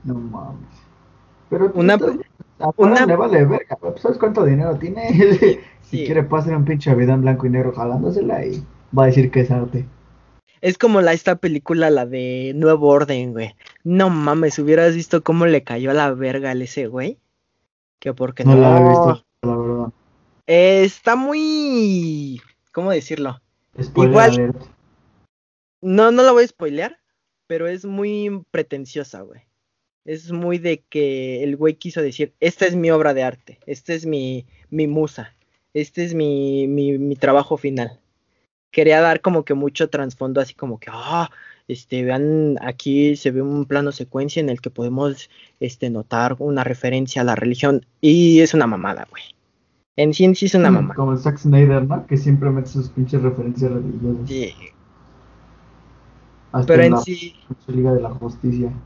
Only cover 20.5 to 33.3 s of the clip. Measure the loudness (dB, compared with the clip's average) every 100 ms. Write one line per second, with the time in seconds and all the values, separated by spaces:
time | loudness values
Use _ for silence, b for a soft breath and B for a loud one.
20.5 | 6 6 6 2 0 -2 0 0 -2 -2
21.5 | -2 -2 0 0 0 -4 -6 -8 -12 _
22.5 | _ _ -6 -2 -4 -4 -8 -8 -8 _
23.5 | _ _ -12 -4 2 4 6 6 4 -2
24.5 | -6 -16 _ _ _ _ _ _ _ _
25.5 | _ _ _ 0 4 6 6 6 6 4
26.5 | _ -8 -6 -8 -12 _ _ _ _ _
27.5 | -6 -6 -8 -10 -6 -6 -6 -6 -8 _
28.5 | -8 -8 -10 -12 -12 -14 -18 -20 -20 _
29.5 | _ _ _ _ _ -14 -14 -10 -8 -4
30.5 | -4 -4 -6 _ -4 -2 -4 -8 -6 -6
31.5 | -2 -2 -2 -10 -6 -6 -6 -10 _ -4
32.5 | 0 -2 0 0 2 2 0 -4